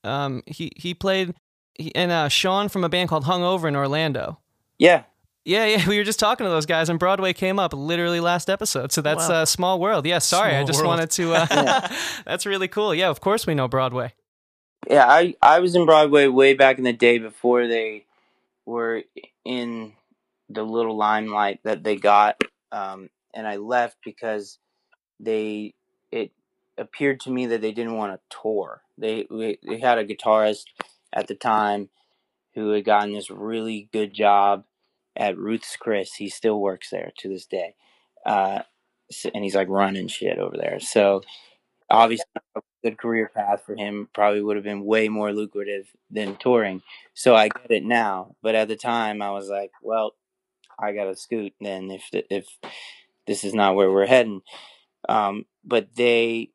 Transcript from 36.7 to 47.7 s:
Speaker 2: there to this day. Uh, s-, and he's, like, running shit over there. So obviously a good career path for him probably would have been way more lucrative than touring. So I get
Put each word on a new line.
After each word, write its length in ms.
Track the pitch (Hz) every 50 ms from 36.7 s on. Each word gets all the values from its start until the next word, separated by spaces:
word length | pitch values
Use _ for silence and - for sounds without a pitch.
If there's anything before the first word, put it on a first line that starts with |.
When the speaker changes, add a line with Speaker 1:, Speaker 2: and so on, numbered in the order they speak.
| 95 90 - -
Speaker 2:
there 220 | - 95 82 85 _ -
to 100 | - 95
this 180 | 98 92 -
day. 280 | _ - 95 85 87 _ _ _ _ _ _ _ _ _ _ -
Uh, 340 | - 107 98 98 98 98 - - _ _ _ _ _ _ _ _ _
s-, 160 | - - - - -
and 80 | 101 101
he's, 100 | 98 98
like, 140 | 98 95 90
running 400 | 95 98 98 95 98 95 92 -
shit 300 | - - - - 50 -
over 180 | - 90 -
there. 220 | - 50 - - 90
So 420 | - - - 113 101 98 98 95 - - - - - _ _ _ _ _ _ _ _ -
obviously 360 | 107 110 117 113 117 107 - _ _ - _ _ _
a 40 | 110 _ _ _ _
good 160 | - 117 107 -
career 320 | - 117 117 113 110 - _
path 280 | 110 104 101 104 101 -
for 100 | - 104
him 340 | 98 104 104 104 104 104 _ _
probably 280 | - 104 104 104 104
would 140 | 104 107 104
have 80 | 104 98
been 200 | 104 104 98 101
way 240 | 104 110 110 110 107
more 240 | 107 107 107 104
lucrative 560 | 104 104 107 101 _ 101 101 101 101 98 95 _ _ _ _ _
than 260 | - 107 107 98 98
touring. 460 | - - 127 123 117 110 98 92 92 _ - - - - _ _
So 200 | - - 131 120
I 140 | 110 107 107
get 220 | - - - 117